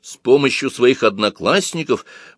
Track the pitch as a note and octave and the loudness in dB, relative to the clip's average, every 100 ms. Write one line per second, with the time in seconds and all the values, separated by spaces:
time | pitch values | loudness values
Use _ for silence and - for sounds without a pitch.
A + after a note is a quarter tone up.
0 | - - - C#3 C#3 - C3+ - B2 C3 | -20 -6 2 4 2 -2 -6 0 2 2
1 | A2 G2 G#2 - F2+ F#3 F#3+ E3 D3 A#2+ | 0 0 -2 -2 -2 -2 -2 -6 -4 -4
2 | - - - | -6 -20 -20